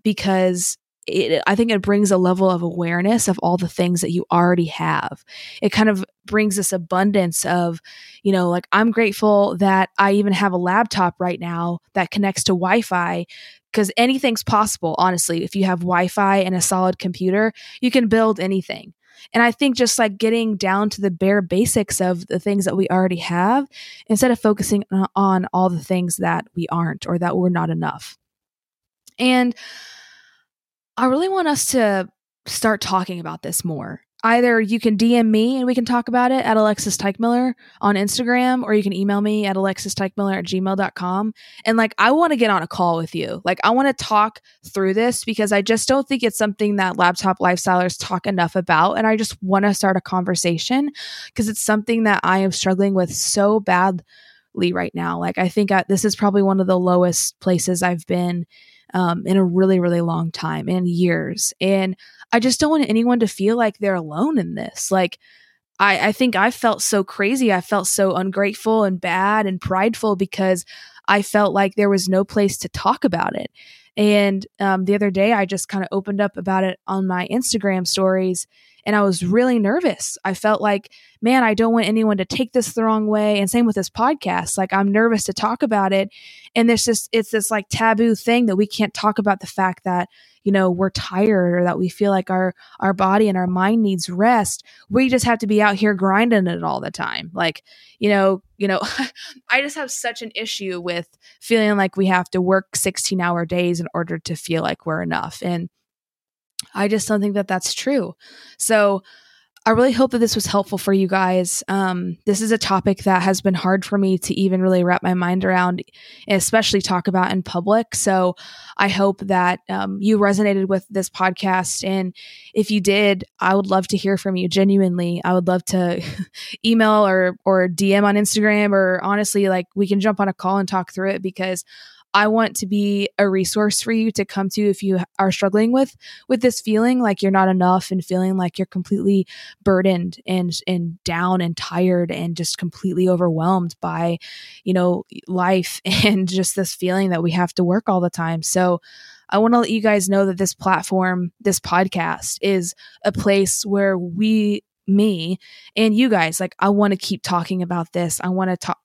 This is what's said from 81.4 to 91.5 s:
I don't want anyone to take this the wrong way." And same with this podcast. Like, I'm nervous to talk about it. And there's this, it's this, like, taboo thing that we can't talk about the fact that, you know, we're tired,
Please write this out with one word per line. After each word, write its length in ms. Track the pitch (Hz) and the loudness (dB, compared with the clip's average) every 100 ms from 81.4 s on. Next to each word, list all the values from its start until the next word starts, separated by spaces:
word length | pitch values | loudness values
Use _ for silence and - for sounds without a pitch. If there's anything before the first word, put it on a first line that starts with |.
I 100 | 233 208 | 4 2
don't 180 | 226 | 2
want 140 | 233 202 | 2 2
anyone 300 | 220 220 202 | 2 2 0
to 80 | 185 | -2
take 280 | - 247 | -4 -2
this 180 | 254 226 | -2 -2
the 140 | - 220 | 0 0
wrong 220 | 220 214 | 2 2
way." 320 | 214 214 208 | 2 2 2
And 100 | 196 | 0
same 160 | 240 233 | 2 2
with 100 | 202 | 0
this 140 | 185 | -4
podcast. 680 | - 240 302 190 180 170 - | 0 0 0 -2 -2 -2 -4
Like, 140 | 190 | -2
I'm 200 | 190 196 | 0 2
nervous 320 | 208 233 220 - | 2 2 2 -2
to 80 | |
talk 300 | - 214 247 | -4 -4 -2
about 280 | 254 208 190 | 0 0 2
it. 180 | 196 196 - - - - 233 | 0 -2 -8 -20 -20 -4 2
And 140 | 233 | 2
there's 160 | 226 - | 2 0
this, 240 | 220 - | -2 -2
it's 200 | 226 220 | -2 -2
this, 200 | 220 208 | -2 -2
like, 140 | 214 202 | -4 -4
taboo 460 | - 226 214 233 214 | 0 2 4 2 2
thing 300 | - 240 233 | 2 2 2
that 100 | 185 | 2
we 120 | 208 | 0
can't 260 | - 208 | 0 -4
talk 260 | - 208 214 | 0 -2 0
about 220 | 202 196 | 0 -2
the 60 | - | -4
fact 360 | - 185 180 | -2 -2 -2
that, 240 | 190 180 180 _ _ _ - | -2 -2 -4 _ _ _ 0
you 80 | |
know, 180 | 196 185 | 2 2
we're 180 | 175 190 | 2 -2
tired, 720 | - - 185 214 202 175 | -4 -6 0 2 2 2